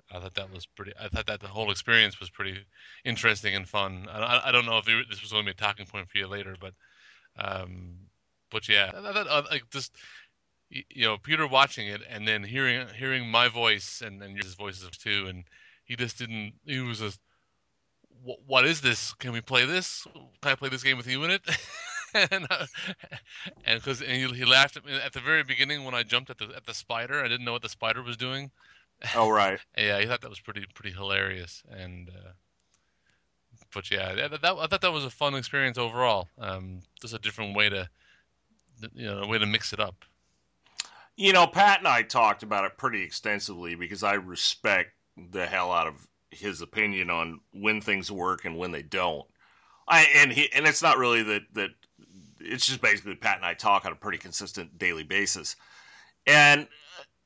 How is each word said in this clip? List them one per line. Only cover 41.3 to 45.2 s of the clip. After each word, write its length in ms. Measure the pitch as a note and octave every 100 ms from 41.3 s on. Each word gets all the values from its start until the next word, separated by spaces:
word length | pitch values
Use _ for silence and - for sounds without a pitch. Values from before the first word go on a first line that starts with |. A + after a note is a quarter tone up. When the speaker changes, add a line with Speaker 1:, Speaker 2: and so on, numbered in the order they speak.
Speaker 2:
know, 160 | F#3 E3+
Pat 320 | F3+ G3+ F#3+
and 80 | F3
I 140 | B2
talked 420 | A2 B2 A2 G2+
about 220 | G#2+ G2+ G2
it 120 | -
pretty 260 | C3 G#2+
extensively 720 | F2 - G#2+ G2+ G#2 F2 E2+ E2+
because 280 | F2 G2
I 120 | G#2 G2+
respect 760 | F#2 E2+ - - A2 F#2 F2 _ _ -